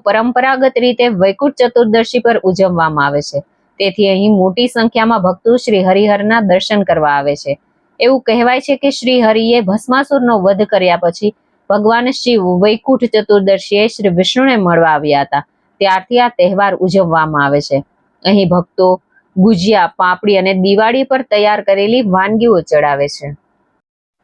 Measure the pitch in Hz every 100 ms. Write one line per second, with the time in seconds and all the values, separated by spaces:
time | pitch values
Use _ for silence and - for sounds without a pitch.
0 | 202 214 240 247 262 262 269 240 247 240
1 | 240 190 196 196 277 - 247 240 226 226
2 | 226 247 233 220 190 185 190 170 160 151
3 | 143 147 - 190 - _ _ - 196 190
4 | 196 190 208 202 185 185 247 240 220 226
5 | 220 220 180 180 226 240 - 196 185 190
6 | 208 202 208 226 196 185 - 208 185 160
7 | 147 143 143 143 139 143 _ _ _ -
8 | 240 262 233 226 240 254 277 269 277 269
9 | 240 247 220 220 226 240 190 214 - 262
10 | 285 277 240 220 185 196 208 196 180 175
11 | 180 - 208 - _ _ - 208 214 233
12 | 247 269 247 226 180 180 208 226 - 262
13 | 240 214 214 202 190 190 - 202 214 -
14 | 202 175 185 254 269 233 180 165 165 151
15 | 147 143 139 143 - _ _ - 196 185
16 | - 240 240 - 180 190 202 185 180 190
17 | 175 160 156 151 143 143 - 139 - _
18 | _ _ 185 202 180 180 175 - 185 185
19 | _ _ _ 185 208 180 196 208 170 -
20 | 180 180 208 190 185 185 190 196 220 254
21 | 269 262 254 208 208 208 190 196 202 254
22 | 214 185 196 220 233 185 - 151 147 139
23 | 143 - 143 143 _ _ _ _ _ _
24 | _ _